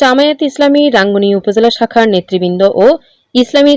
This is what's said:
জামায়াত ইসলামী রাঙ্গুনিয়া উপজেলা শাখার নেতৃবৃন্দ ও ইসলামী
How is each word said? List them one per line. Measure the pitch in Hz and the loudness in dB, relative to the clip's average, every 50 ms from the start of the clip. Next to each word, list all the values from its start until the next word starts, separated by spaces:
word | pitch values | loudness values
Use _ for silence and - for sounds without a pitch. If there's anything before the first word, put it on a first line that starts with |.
জামায়াত | 277 254 254 269 294 302 294 - 311 269 | 0 0 0 0 0 0 -2 -2 -4 -6
ইসলামী | - - 285 285 285 294 294 285 | -2 -2 0 0 2 2 0 0
রাঙ্গুনিয়া | 240 196 196 202 202 202 202 202 202 190 | 0 0 0 0 -2 -2 0 -2 -2 -2
উপজেলা | - 208 196 - 226 233 | -2 -2 -2 0 0 0
শাখার | - - 233 - - 233 226 220 | 0 -2 -4 -2 0 0 0 0
নেতৃবৃন্দ | 196 180 180 - 190 180 180 180 180 185 196 202 - | 0 -2 -4 -4 -6 -4 -4 -2 -2 0 0 0 0
ও | - 202 269 330 320 _ _ _ _ _ _ - | 2 2 2 2 0 _ _ _ _ _ _ -2
ইসলামী | 247 240 - - 285 285 294 294 | -2 -2 0 0 2 2 2 0